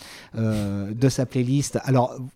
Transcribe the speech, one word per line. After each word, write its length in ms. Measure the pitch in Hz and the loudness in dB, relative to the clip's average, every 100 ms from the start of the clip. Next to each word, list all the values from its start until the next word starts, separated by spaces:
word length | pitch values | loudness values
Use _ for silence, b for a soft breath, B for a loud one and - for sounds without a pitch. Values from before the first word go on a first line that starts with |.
| B B B 113 | B B B -2
euh, 560 | 110 107 101 101 101 | 0 0 -2 -2 -4
de 160 | 113 131 | 2 2
sa 160 | 127 | 2
playlist. 540 | 127 131 123 139 139 - | -2 0 2 2 0 -4
Alors, 300 | - 131 127 120 127 | 2 2 2 -2 -12